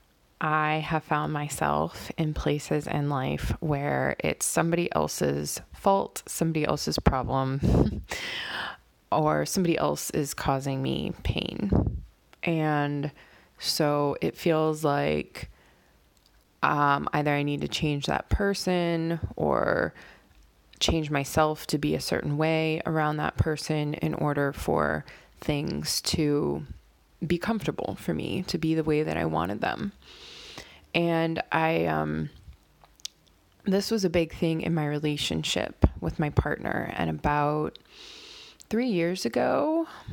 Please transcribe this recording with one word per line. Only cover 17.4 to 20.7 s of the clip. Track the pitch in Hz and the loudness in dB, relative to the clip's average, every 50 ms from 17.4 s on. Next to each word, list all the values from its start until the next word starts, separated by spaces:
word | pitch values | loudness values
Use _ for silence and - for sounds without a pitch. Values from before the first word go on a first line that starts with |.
need | 143 147 143 143 | 2 0 0 -2
to | 147 143 | -2 -4
change | - - - 151 147 143 139 | -2 0 0 0 0 0 0
that | - - - - - | 0 -2 -2 0 0
person | - - 208 196 202 - - 185 185 180 175 170 170 165 165 165 170 165 - - - | 0 2 2 2 0 0 0 0 2 2 2 2 0 0 0 0 -2 -2 -4 -6 -2
or | - 156 151 - 58 - - - - - - - - - - - - _ _ - - - - _ _ _ _ | 0 0 2 2 2 4 2 2 2 0 -2 -4 -8 -20 -20 -20 -20 _ _ -20 -20 -20 -20 _ _ _ _